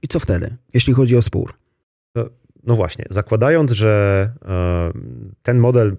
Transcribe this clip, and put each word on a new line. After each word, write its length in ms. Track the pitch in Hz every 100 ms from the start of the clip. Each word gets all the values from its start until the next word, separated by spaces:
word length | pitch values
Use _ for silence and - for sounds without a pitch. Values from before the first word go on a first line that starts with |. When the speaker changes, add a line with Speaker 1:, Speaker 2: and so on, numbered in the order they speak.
Speaker 1:
I 60 | -
co 120 | 170
wtedy, 360 | - 90 - 117 _
jeśli 200 | 123 127
chodzi 220 | 127 127 123
o 60 |
spór? 300 | 110 - - - _ _ _ _ _ 117
Speaker 2:
E, 60 | 113 - _ _ -
no 80 | 117
właśnie, 280 | 87 - -
zakładając, 600 | 95 - 110 127 165 147
że, 580 | 110 107 104 101 98 101 120
e, 480 | - 90 90 87 85 - - 60 98 101
ten 160 | - 123
model 380 | 120 120 107